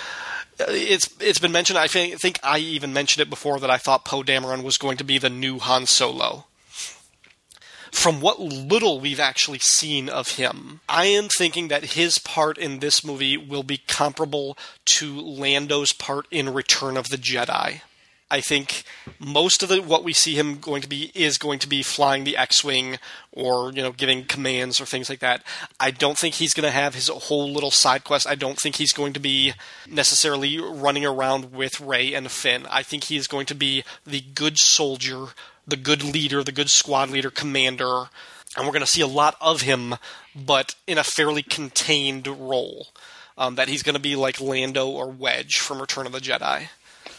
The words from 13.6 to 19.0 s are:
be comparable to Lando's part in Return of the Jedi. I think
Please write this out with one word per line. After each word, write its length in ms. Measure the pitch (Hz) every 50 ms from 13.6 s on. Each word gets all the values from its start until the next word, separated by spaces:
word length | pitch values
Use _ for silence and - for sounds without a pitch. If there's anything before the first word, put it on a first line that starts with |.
be 160 | 135 135 143 - -
comparable 720 | - - - 147 147 139 156 160 143 147 147 139 139 143 - - - - _ -
to 340 | - - - 156 147 143 143
Lando's 720 | - 160 139 135 139 139 139 143 143 143 147 147 143 -
part 340 | - - - - 135 143 - -
in 200 | 170 156 135 135
Return 440 | 127 135 - - - - 139 135 131
of 140 | 131 120 -
the 60 | 139
Jedi. 640 | 131 123 123 127 123 123 - - - - 151 151 151 - _ _ _ _ _ _ _ _ -
I 80 | 143 139
think 420 | - - 151 139 139 - - - - - - -